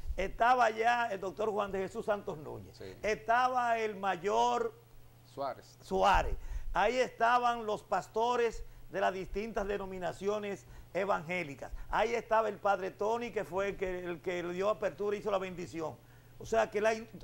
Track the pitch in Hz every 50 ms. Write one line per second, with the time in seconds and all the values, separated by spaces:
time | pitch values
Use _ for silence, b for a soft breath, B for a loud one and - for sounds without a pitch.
0 | B B - - 190 190 - - 226 240 254 247 240 220 220 220 220 233 240 240
1 | 240 233 196 190 196 185 151 - 214 220 196 208 202 196 190 190 190 190 190 226
2 | 185 220 202 202 196 196 160 147 143 120 117 117 95 - - - 101 95 92 -
3 | - 208 214 208 - - 226 247 254 254 262 247 240 233 233 226 220 214 208 190
4 | 190 196 185 175 165 202 214 233 240 240 240 240 233 226 - - - - - -
5 | - - - - - - - 135 139 131 117 104 - - - - - - 190 190
6 | 185 202 180 165 156 - - - B B B B B B - 170 196 226 247 254
7 | 247 190 - - 226 233 247 247 240 240 240 233 220 214 208 - - - 196 180
8 | 175 - - 220 226 240 247 240 240 226 233 - - b b b b - 147 190
9 | 196 196 185 190 180 - - 196 214 226 190 220 202 202 202 196 196 185 190 185
10 | 180 160 - - 185 202 208 214 208 202 196 - - B B B B B - 170
11 | 196 190 190 185 160 156 180 180 170 143 139 - - - - B B B - 180
12 | 220 233 233 226 220 - 220 220 220 208 202 - - 202 202 185 185 185 185 -
13 | 202 214 226 240 240 233 175 214 180 - 170 190 196 202 180 143 190 185 180 180
14 | 180 175 175 165 - 185 180 175 170 175 175 180 190 208 214 - 214 185 - -
15 | 202 208 208 208 - 208 202 190 190 185 180 170 147 117 151 165 160 147 117 -
16 | B B B B B B B B - - 220 226 220 - - 208 208 220 226 220
17 | 226 - - 175